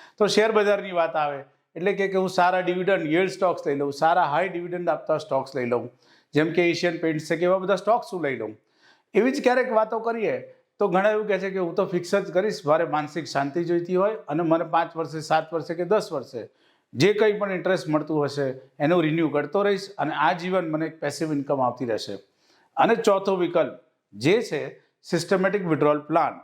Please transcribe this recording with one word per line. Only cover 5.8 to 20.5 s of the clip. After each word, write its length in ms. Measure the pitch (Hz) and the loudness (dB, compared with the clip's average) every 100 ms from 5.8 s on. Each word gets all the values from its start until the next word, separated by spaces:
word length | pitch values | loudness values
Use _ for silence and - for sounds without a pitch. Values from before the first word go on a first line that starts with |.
| 123 _ _ _ _ | -4 _ _ _ _
જેમ 180 | 147 160 | 0 2
કે 140 | 165 170 | 2 2
એશિયન 280 | 165 175 165 | 2 -2 0
પેઇન્ટ્સ 320 | 160 156 156 | -2 -2 -2
છે 60 | 165 | 0
કે 120 | 180 | 2
એવા 120 | 190 | 2
બધા 160 | 185 185 | 0 0
સ્ટોક્સ 280 | 202 233 - | 2 0 -2
હું 140 | 185 147 | -4 -4
લઈ 100 | 120 | -4
લઉં. 160 | 107 107 _ _ _ _ _ | -8 -12 _ _ _ _ _
એવી 180 | 190 247 | 2 2
જ 140 | 285 247 | 2 2
ક્યારેક 260 | 247 240 | 2 2
વાતો 260 | 220 220 226 | 2 2 -2
કરીએ 340 | 226 226 190 127 - - _ - | -2 -2 -2 -4 -8 -20 _ -2
તો 100 | 202 | 0
ઘણા 260 | 180 208 | 4 4
એવું 120 | 214 208 | 2 0
કહે 120 | 190 | -2
છે 120 | 190 | -2
કે 80 | 190 | -4
હું 160 | 170 | -2
તો 120 | 180 185 | -2 0
ફિક્સ 280 | 175 175 | -2 0
જ 220 | 202 180 170 | -2 0 0
કરીશ, 240 | 214 - 143 | 0 0 2
મારે 180 | 160 160 | 2 2
માનસિક 400 | 151 147 170 143 | -2 -4 -8 -4
શાંતિ 380 | 143 139 170 | -2 -2 -2
જોઈતી 320 | 170 175 170 180 | 0 0 0 0
હોય 240 | 202 220 - | 0 -2 -4
અને 140 | 151 | -2
મને 280 | 165 165 160 | 2 0 2
પાંચ 260 | 165 165 160 | 0 0 -4
વર્ષે, 240 | 156 156 | -8 -6
સાત 320 | 151 160 160 | 0 0 0
વર્ષે 220 | 165 160 | -6 -4
કે 100 | 170 | -4
દસ 280 | 175 208 190 | 0 0 0
વર્ષે 340 | 151 117 120 101 _ _ _ _ | -6 -8 -12 -12 _ _ _ _
જે 160 | 117 180 | 2 4
કંઈ 240 | 208 220 196 | 4 2 2
પણ 140 | 202 | -2
ઇન્ટરેસ્ટ 360 | 180 180 180 151 | -2 0 0 0
મળતું 360 | 151 147 156 | -2 0 -2
હશે 220 | 143 135 135 131 - - | -2 -2 -4 -6 -12 -2
એનું 220 | 147 180 | 2 2
રિન્યુ 260 | 156 165 156 | 2 0 0
કરતો 340 | 147 147 196 | 0 0 0
રહીશ 240 | 202 196 - - | 0 -2 -6 -6
અને 140 | 147 | -4
આ 180 | 147 156 | 0 0
જીવન 340 | 180 180 | 0 -2